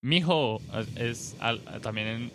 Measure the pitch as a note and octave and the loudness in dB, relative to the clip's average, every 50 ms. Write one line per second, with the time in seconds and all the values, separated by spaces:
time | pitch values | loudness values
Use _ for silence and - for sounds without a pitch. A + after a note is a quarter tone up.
0 | - C3 D#3+ F3+ E3+ E3+ F3 D#3 C#3 A2+ A2 A2 - - G2 A2 A2 - - - | 0 4 4 4 6 6 6 6 4 4 2 0 -4 -4 -4 -4 -4 -4 -4 -2
1 | A#2+ A#2 A#2 A2 - - - - A2 A#2 A#2 G#2+ - - A2 G#2+ G2+ A2 G#2+ A2 | -2 -2 -2 -4 -8 -12 -8 -2 0 0 0 -2 -4 -8 -10 -8 -6 -4 -4 -2
2 | G#2+ A2 A2+ A2+ A#2+ A#2 | -2 -2 -4 -4 -6 -8